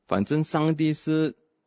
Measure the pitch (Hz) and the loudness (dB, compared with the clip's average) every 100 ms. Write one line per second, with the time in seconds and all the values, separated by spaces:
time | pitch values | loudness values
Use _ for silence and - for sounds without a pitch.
0 | _ 92 101 151 156 160 156 151 156 147 | _ -2 0 0 0 0 0 2 -2 -2
1 | - 156 156 - _ _ | -2 0 -2 -4 _ _